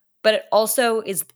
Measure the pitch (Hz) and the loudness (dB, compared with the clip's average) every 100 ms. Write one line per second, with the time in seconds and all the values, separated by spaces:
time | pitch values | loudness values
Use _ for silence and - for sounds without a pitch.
0 | _ _ 220 214 - 202 220 - 240 226 | _ _ 0 0 0 0 0 0 0 -2
1 | 196 180 - | -4 -8 -10